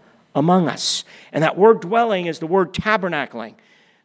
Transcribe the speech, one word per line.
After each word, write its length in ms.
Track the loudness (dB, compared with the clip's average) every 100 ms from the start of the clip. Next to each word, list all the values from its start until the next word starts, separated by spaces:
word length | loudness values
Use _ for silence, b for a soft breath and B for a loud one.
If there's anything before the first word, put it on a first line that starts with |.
| b b b
among 340 | -2 2 2 2
us. 360 | -2 -4 -6 -8 B B
And 140 | -2
that 120 | -2 4
word 220 | 4 4
dwelling 440 | 2 0 0 -2 -4
is 140 | -6
the 80 | -2
word 260 | 0 0
tabernacling. 800 | -4 -2 -2 -2 -6 -6 -10 -14 -16 b b b b